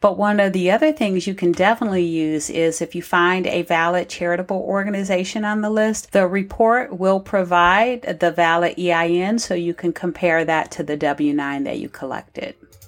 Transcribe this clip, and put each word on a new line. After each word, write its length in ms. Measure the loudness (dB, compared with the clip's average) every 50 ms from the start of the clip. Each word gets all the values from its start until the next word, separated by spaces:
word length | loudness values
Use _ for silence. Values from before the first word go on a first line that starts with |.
But 160 | 2 2 2
one 240 | 2 0 0 2 2
of 140 | 2 2 2
the 160 | 0 2 2
other 200 | 2 4 4 2
things 360 | 2 2 -2 -2 0 -2 -2
you 80 | -4 -6
can 180 | 0 0 0 2
definitely 520 | 4 4 2 2 2 0 -2 0 0 0
use 260 | 0 0 -2 -2 0
is 500 | -2 -2 -4 -4 -2 0 0 0 0 -2
if 140 | -6 -6 -8
you 80 | -10 -8
find 440 | 0 2 2 4 4 2 0 0
a 160 | -2 -2 -2 -2
valid 460 | 0 0 2 2 2 0 0 -2 -4
charitable 520 | -8 -6 -2 -2 -2 -2 -2 -4 -4 -6
organization 840 | -4 -2 -2 -2 -2 -2 -4 -4 -4 -2 -2 -2 -2 -2 -4 -4 -4
on 180 | -2 -2 -2 -2
the 80 | 0
list, 420 | 0 2 2 0 0 -4 -6 -2 2
the 160 | 2 2 2
report 680 | 0 -2 -4 -4 0 2 2 4 4 2 0 -4 -6
will 220 | -2 0 2 2 2
provide 1040 | 0 -2 0 0 0 2 4 4 6 6 6 4 4 2 0 -6 -6 -8 -4 0
the 100 | 0 0
valid 480 | 2 2 2 4 4 2 2 0 -2 -2
E 140 | 0 0 2
I 160 | 2 2 2
N 300 | 2 0 0 0 -2 -2
so 160 | -2 -2 -4
you 200 | -4 -2 -4 -6
can 180 | -4 -4 -4 -4
compare 520 | -2 -4 -6 -4 0 0 2 2 2 2
that 260 | 2 0 0 0 -2 -6
to 120 | -10 -6
the 120 | -6 -4
W 380 | -2 0 -2 0 2 0 0 0
nine 300 | 0 -2 -2 -4 -4 -4
that 160 | -6 -6 -8
you 80 | -8 -10
collected. 640 | _ -12 -10 -8 -8 -10 -12 _ _ -12 -12 -12 -12 _ -20 _ _ -20 -20